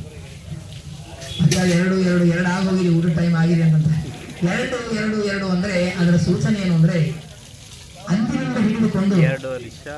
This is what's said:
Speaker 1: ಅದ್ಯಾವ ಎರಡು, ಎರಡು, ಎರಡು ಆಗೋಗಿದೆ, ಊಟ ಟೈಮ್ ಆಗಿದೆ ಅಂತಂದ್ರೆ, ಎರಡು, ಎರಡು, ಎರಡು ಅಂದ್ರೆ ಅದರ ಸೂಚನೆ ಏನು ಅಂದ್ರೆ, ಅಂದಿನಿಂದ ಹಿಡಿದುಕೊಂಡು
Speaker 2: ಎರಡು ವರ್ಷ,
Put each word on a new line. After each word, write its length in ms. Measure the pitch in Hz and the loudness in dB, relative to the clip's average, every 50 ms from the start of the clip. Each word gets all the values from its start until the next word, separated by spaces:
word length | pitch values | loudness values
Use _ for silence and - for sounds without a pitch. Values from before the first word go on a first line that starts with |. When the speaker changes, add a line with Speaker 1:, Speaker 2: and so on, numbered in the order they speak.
| - - - - - - - - - - - - - - - - - - - - - - - - - - - - 160 | -12 -12 -14 -16 -16 -18 -18 -18 -16 -14 -14 -14 -14 -14 -16 -16 -16 -16 -16 -16 -16 -16 -16 -14 -14 -8 -2 2 2
Speaker 1:
ಅದ್ಯಾವ 220 | - 185 185 185 | 4 4 4 4
ಎರಡು, 320 | 180 170 175 185 190 190 190 | 4 2 2 2 2 2 2
ಎರಡು, 260 | 185 180 175 175 175 | 2 2 2 4 4
ಎರಡು 200 | 170 165 170 180 | 4 2 2 0
ಆಗೋಗಿದೆ, 440 | 180 180 190 190 190 185 185 180 175 | 0 0 0 0 0 0 2 2 2
ಊಟ 280 | 165 165 170 175 156 | 2 2 2 2 2
ಟೈಮ್ 180 | 165 170 175 170 | 2 2 2 2
ಆಗಿದೆ 280 | 165 165 170 175 165 165 | 2 2 4 4 4 4
ಅಂತಂದ್ರೆ, 500 | 160 156 156 156 156 156 - - 135 - - - - - - 175 | 4 4 4 4 2 2 0 -2 -4 -8 -10 -12 -12 -6 -2 -2
ಎರಡು, 480 | 175 202 226 269 277 254 240 233 226 226 | 0 0 0 -2 -2 -4 -6 -4 -4 -4
ಎರಡು, 280 | 214 214 214 214 214 202 | -2 -2 -2 0 0 -2
ಎರಡು 240 | 202 196 196 196 | -2 -2 -2 -2
ಅಂದ್ರೆ 440 | 190 180 180 190 202 185 175 180 180 | 0 0 0 0 0 0 0 0 0
ಅದರ 240 | 180 185 175 175 170 | 0 2 2 4 4
ಸೂಚನೆ 440 | 165 - 180 185 - - 233 214 196 | 4 4 2 2 2 2 0 0 0
ಏನು 160 | 190 180 170 | 0 2 4
ಅಂದ್ರೆ, 400 | 160 165 180 185 170 147 131 - - - - - - - - - - - - - - - - - - - - | 4 4 4 4 2 0 0 -2 -6 -12 -16 -18 -20 -20 -20 -20 -20 -20 -18 -18 -18 -18 -18 -18 -12 -6 -2
ಅಂದಿನಿಂದ 480 | 175 214 247 262 277 269 269 254 240 | -2 0 0 0 -2 -2 -4 -2 -2
ಹಿಡಿದುಕೊಂಡು 600 | 226 202 - - - 196 175 - 190 196 196 196 | 0 0 0 2 2 0 0 0 0 2 2 4
Speaker 2:
ಎರಡು 360 | 175 151 131 135 131 135 131 127 | 4 2 2 0 -2 -6 -8 -8
ವರ್ಷ, 340 | 127 120 113 - - - 147 147 | -10 -10 -12 -16 -14 -14 -14 -12